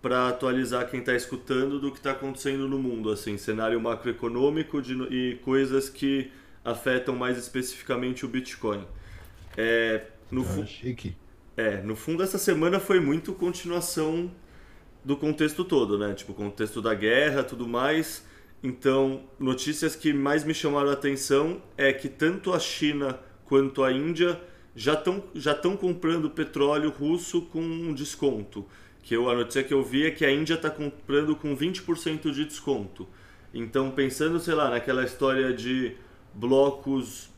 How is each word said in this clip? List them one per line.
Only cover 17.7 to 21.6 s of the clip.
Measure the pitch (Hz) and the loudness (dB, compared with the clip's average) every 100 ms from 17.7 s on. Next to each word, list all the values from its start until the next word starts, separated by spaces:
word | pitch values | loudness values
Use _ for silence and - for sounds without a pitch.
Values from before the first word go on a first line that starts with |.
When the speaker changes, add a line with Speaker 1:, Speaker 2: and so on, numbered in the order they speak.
| 120 139 156 160 - - - - - | 0 2 2 0 -8 -16 -20 -20 -8
Speaker 1:
Então, | 131 127 139 135 135 135 - - | -8 0 2 4 2 0 -12 -4
notícias | 131 131 147 151 160 | -2 0 -2 -2 -2
que | 151 156 | 0 0
mais | 143 139 151 | 2 2 2
me | 151 | 0
chamaram | 156 156 143 143 | -2 0 2 2
a | |
atenção | 139 143 135 - 139 160 180 | 2 0 -2 2 4 4 -2